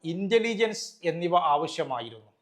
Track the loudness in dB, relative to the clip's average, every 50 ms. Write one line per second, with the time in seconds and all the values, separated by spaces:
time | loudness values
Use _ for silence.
0 | _ -6 -4 -4 -2 2 2 2 2 2 0 0 0 0 0 -6 -10 -12 -14 _
1 | -4 -4 -2 -2 -2 2 2 4 4 4 2 2 2 -2 -2 -4 -4 -4 -4 -8
2 | -8 -10 -14 -18 -20 _ _ _